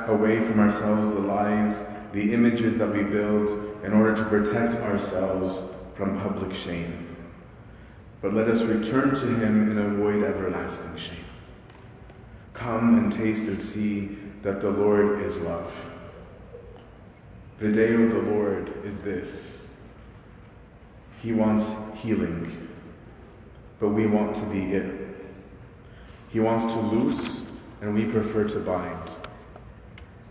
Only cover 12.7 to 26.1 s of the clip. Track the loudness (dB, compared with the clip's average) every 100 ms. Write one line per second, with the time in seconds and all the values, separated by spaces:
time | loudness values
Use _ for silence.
12.7 | 2 6 6 6 2 0 0 -2 -4 -6
13.7 | -2 -2 -2 -4 -8 -12 -6 -4 0 0
14.7 | 2 4 6 4 2 -2 -4 -4 -4 -6
15.7 | -10 -12 -14 -16 -18 -18 -20 -18 -18 -18
16.7 | -20 -20 -20 -20 -20 -20 -20 -20 -4 0
17.7 | 4 4 6 4 4 2 2 2 0 -4
18.7 | -8 -8 -8 -6 -6 -6 -10 -14 -16 -18
19.7 | -20 -20 -20 -20 -20 -20 -20 -20 -20 -20
20.7 | -20 -20 -20 -20 -12 -2 2 4 4 0
21.7 | -4 -10 -8 -2 0 0 -4 -6 -10 -12
22.7 | -16 -18 -20 -20 -20 -20 -20 -20 -20 -20
23.7 | -2 0 2 2 2 0 -2 -4 -2 0
24.7 | -2 -2 -8 -10 -12 -16 -18 -20 -20 -20
25.7 | -20 -20 -20 -20